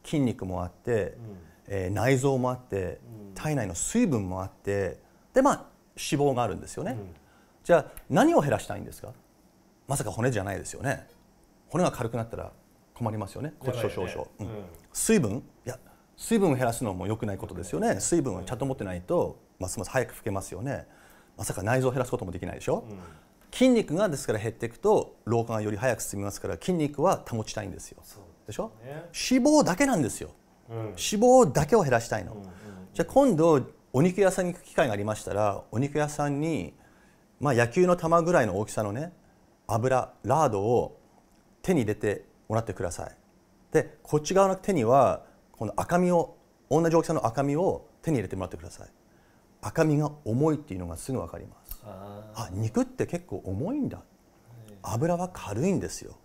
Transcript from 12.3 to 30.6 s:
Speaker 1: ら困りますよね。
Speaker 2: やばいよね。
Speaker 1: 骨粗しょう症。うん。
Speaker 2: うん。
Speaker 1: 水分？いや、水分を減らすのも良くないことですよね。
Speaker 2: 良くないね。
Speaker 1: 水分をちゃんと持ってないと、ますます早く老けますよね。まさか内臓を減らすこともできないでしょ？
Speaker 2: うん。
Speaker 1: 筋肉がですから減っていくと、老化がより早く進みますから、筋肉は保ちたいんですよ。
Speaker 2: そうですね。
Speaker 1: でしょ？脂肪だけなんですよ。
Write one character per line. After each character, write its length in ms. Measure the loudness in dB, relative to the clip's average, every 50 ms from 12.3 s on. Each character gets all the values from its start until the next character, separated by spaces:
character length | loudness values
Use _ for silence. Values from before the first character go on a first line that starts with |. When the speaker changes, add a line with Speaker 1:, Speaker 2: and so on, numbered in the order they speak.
| -8
Speaker 1:
ら 140 | -10 -10 -12 -14 -20 _ _ _ _ _ _ _
困 140 | -6 -4 -4
り 40 | -4
ま 120 | -4 -8 -8
す 60 | -8
よ 80 | -10
ね。 120 | -10 -10 -12 -8
Speaker 2:
や 80 | -6 -6
ば 60 | -4 -2
い 20 |
よ 80 | -4 -4
ね。 60 | -4
Speaker 1:
骨 0 |
粗 140 | -4 -6 -6
し 60 | -6
ょ 60 | -10
う 20 | -10
症。 60 | -12 -10 -12
う 20 |
ん。 40 | -10 -10
Speaker 2:
う 20 |
ん。 140 | -10 -12 -14 -16 -20 -20 -20 _
Speaker 1:
水 280 | -8 -4 2 4 4 4
分？ 160 | 4 2 0
い 60 | -4 -6 -12 _ _ _
や、 120 | -14 -14 -12 -18 -20 -20 _ _ _ _
水 240 | -16 -2 0 2 4
分 100 | 4 4
を 60 | 2
減 80 | 2 2
ら 80 | 0
す 100 | 0 -2
の 100 | -4 -4 -4
も 120 | -4 -4
良 100 | -4 -4
く 100 | -4 -4
な 60 | -6
い 60 | -6 -6
こ 80 | -8
と 80 | -10 -10
で 80 | -10
す 100 | -8 -6
よ 60 | -4 -2
ね。 80 | 0
Speaker 2:
良 40 | 0
く 0 |
な 20 |
い 20 | 0 -2
ね。 20 |
Speaker 1:
水 220 | 0 0 0 2
分 120 | 0 0 -4
を 80 | -6
ち 80 | -6 -6
ゃ 60 | -6
ん 20 | -4
と 80 | -4
持 80 | -4 -4
っ 20 |
て 60 | -4
な 100 | -6 -6
い 100 | -6 -8
と、 360 | -4 -2 0 0 0 0 -4 -12 _ _ _ _
ま 80 | -8 -8
す 100 | -6 -8
ま 60 | -8
す 60 | -2
早 120 | -2 -2 -2
く 120 | -2 -8
老 40 | -10
け 120 | -8 -6
ま 100 | -4 -4
す 80 | -6 -8
よ 120 | -10 -8
ね。 260 | -6 -6 -6 -8 -8 -14 -20 -20 -20 -20 -20 -20 _ _ _
ま 80 | -10 -8
さ 100 | -6 -6
か 80 | -4
内 180 | 0 0 0 2
臓 100 | 2 0
を 0 |
減 80 | 0 0
ら 60 | -4
す 40 | -4
こ 80 | -4 -6
と 60 | -6
も 80 | -8
で 80 | -8 -8
き 60 | -8
な 40 | -8
い 60 | -10
で 40 | -6
し 80 | -4 -4
ょ？ 140 | -4 -4 -4 -12
Speaker 2:
う 20 |
ん。 60 | -16 -16 -16 -20 -20 -20 _ _ _ _ _ _
Speaker 1:
筋 160 | 0 4 4 6
肉 260 | 6 4 2 0 0
が 140 | 0 0 0
で 80 | 0
す 100 | -4 -2
か 60 | -2
ら 80 | -2 -2
減 100 | -2 -4
っ 20 |
て 140 | -6 -6 -8
い 40 | -8
く 60 | -8 -2
と、 340 | 2 4 4 4 2 -2 -12 _ _
老 200 | 0 0 0 0
化 80 | 0
が 100 | -4 -2
よ 80 | -2 -2
り 60 | -4
早 180 | 0 0 0 0
く 40 | 0
進 180 | -4 -8 -6 -6
み 60 | -6
ま 80 | -6
す 80 | -8 -8
か 80 | -8 -8
ら、 60 | -8
筋 180 | -4 -2 -2
肉 320 | 0 0 0 -2 0 0 2
は 200 | 2 2 0 -4 -8
保 140 | -6 -6 -6
ち 100 | -6 -8
た 80 | -8
い 60 | -8 -8
ん 20 |
で 80 | -10 -12
す 140 | -16 -18
よ。 80 | -20 -20
Speaker 2:
そ 160 | -20 -20 -20 -20
う 60 | -20 -20 -20 _ _ -12
で 40 |
す 80 | -8 -8
ね。 80 | -8 -8 -10 -18 -16 -14 -14 -14 -16 -14
Speaker 1:
で 0 |
し 180 | -10 -6 0 2 2 4
ょ？ 0 |
脂 220 | 6 6 8 8
肪 20 |
だ 140 | 6 6 4
け 100 | 2 2
な 80 | 2 4
ん 80 | 2
で 80 | 0 0
す 100 | -2 -6
よ。 100 | -12 -14 -14 _ _ _ _ _